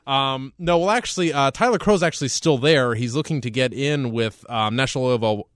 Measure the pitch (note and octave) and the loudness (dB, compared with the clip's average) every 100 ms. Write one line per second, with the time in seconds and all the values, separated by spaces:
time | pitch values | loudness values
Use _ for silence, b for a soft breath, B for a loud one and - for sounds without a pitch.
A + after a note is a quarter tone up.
0 | C#3 C#3 C3+ C3 C3+ - E3+ E3+ F#3 A#3+ | -4 0 0 -4 -8 -6 0 2 2 0
1 | - - E3 C#3+ C#3 - B3 G#3 G#3+ G3 | -2 -2 0 2 0 2 0 2 2 2
2 | E3 - C3+ - E3 C3 D3 D3 B2 A2 | 2 -2 -4 0 0 2 4 4 2 0
3 | A#2+ C#3 D3+ D3+ A#2+ B2 B2+ A#2 C#3+ D3 | -2 -4 -4 -4 -4 -2 -2 -2 -2 -2
4 | B2 A2+ A2 - - A#2 G#2+ A#2+ C3 C3+ | -2 -2 -2 -6 -8 -2 0 0 -2 -2
5 | B2+ A#2+ A2 G#2 - | 0 2 0 -2 -6